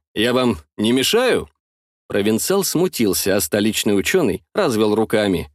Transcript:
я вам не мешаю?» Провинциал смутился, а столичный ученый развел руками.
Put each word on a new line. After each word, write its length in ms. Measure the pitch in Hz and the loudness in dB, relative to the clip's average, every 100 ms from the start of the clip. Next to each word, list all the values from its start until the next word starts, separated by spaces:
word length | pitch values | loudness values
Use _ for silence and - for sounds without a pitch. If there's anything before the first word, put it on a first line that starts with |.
| _ | _
я 180 | - 113 | -2 0
вам 260 | 123 123 87 - - | 2 0 -2 -8 -4
не 160 | 107 | 0
мешаю?» 560 | 127 135 220 254 117 78 _ _ _ _ _ - | 2 2 2 2 0 -4 _ _ _ _ _ -6
Провинциал 560 | 107 104 110 - 196 | -2 0 0 0 -2
смутился, 720 | 180 156 180 - 107 87 - 98 | 0 -2 -2 0 0 0 0 0
а 40 | |
столичный 580 | - 107 107 101 113 101 | 0 0 0 0 0 0
ученый 440 | - 190 131 92 - | 2 2 0 -2 -6
развел 400 | - 170 110 107 | -2 -2 0 0
руками. 560 | 104 107 107 104 85 76 | 0 0 0 0 -2 -6